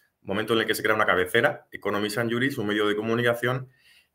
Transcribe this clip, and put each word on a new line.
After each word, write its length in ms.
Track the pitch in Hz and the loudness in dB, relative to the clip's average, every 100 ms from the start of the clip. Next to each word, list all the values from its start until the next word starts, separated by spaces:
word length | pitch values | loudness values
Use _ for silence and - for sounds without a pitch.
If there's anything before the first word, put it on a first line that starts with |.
| _ _ | _ _
momento 320 | 92 101 110 | -6 -4 0
en 80 | 113 | 0
el 60 | 107 | 0
que 80 | |
se 80 | 107 | 0
crea 120 | 107 | 0
una 120 | 107 104 | 2 2
cabecera, 600 | 90 90 117 143 - - | 2 2 2 2 0 -12
Economy 380 | - 101 104 104 | -8 -4 -2 -2
san 200 | 120 117 | -2 -2
Juris, 280 | 117 135 131 | 0 -2 -2
un 80 | 104 | -2
medio 200 | 104 104 | 0 0
de 80 | |
comunicación 760 | 104 113 117 120 120 123 131 - _ _ _ _ | 0 0 0 2 0 0 -2 -6 _ _ _ _